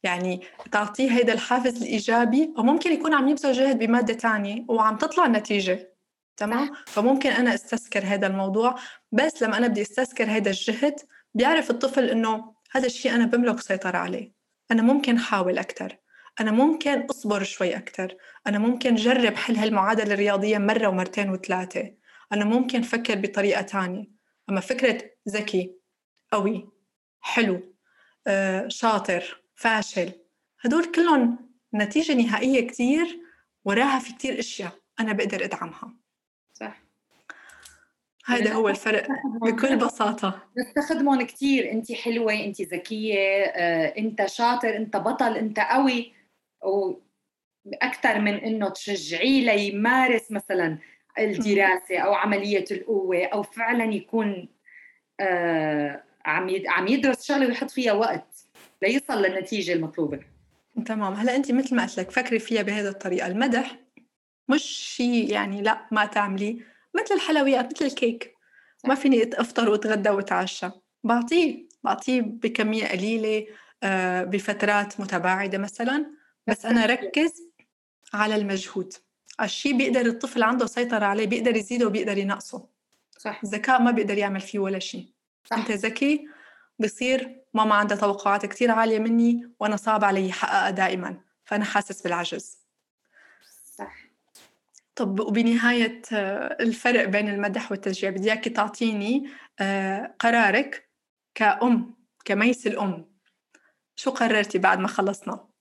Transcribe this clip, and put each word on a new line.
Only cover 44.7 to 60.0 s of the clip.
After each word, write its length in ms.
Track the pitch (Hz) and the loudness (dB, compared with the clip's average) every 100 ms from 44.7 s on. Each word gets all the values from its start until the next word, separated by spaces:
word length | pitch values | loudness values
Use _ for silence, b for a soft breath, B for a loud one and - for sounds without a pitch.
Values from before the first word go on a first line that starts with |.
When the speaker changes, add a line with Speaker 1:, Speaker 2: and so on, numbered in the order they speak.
| 214 | -2
Speaker 2:
أنت 220 | 220 202 | -2 -2
بطل، 400 | 202 247 240 220 | -2 0 0 0
أنت 220 | 220 214 | -2 -2
قوي، 540 | - 262 269 247 233 b b _ _ _ | 2 4 2 0 -6 b b _ _ _
وأكتر 1600 | 190 196 185 - _ _ _ _ _ _ 202 - - - 240 214 | -2 0 0 -6 _ _ _ _ _ _ -16 -4 -4 0 0 2
من 140 | 208 | 0
إنه 360 | 208 226 220 196 | -2 -4 -2 -4
تشجعيه 840 | 185 - 196 151 165 233 269 233 208 | -6 -6 -6 -6 -2 2 2 4 2
ليمارس 760 | 202 202 220 254 254 226 - | 0 0 2 4 4 0 -2
مثلا 460 | 208 - 185 165 156 B B B - | -8 -4 -2 -2 -4 B B B -4
الدراسة 760 | 214 190 214 196 196 185 - 180 | -2 -2 2 4 4 2 -2 -2
Speaker 1:
مم. 60 | |
Speaker 2:
أو 120 | 190 | 2
عملية 520 | 190 196 202 202 202 185 | 2 2 0 0 -2 -2
القوة 540 | 190 - 202 185 175 180 | -8 -2 -2 0 0 0
أو 180 | 214 | -4
فعلا 500 | 202 220 226 233 226 | -6 -4 -2 0 0
يكون، 560 | 208 - 226 208 185 175 _ B B B B _ - | -4 -2 -2 -2 -4 -12 _ B B B B _ -4
آه، 840 | 196 175 170 160 156 151 147 143 - _ 156 | -2 0 0 0 0 0 -2 -6 -16 _ -2
عم 240 | 160 185 | -2 0
يد-، 180 | 190 185 | -2 0
عم 200 | 175 185 | 0 2
يدرس 360 | 262 269 254 | 2 2 0
شغلة 240 | - 277 262 | -2 0 2
ويحط 240 | 240 277 | 0 -4
فيها 220 | - 240 | -2 0
وقت 540 | 202 226 - - - _ - - _ | 2 0 -2 -10 -20 _ -20 -20 _
ليصل 400 | 190 269 - 226 | 0 0 -2 0
للنتيجة 520 | 190 190 185 214 170 | 0 0 -4 -4 -2
المطلوبة. 460 | 170 156 - | -2 -2 -4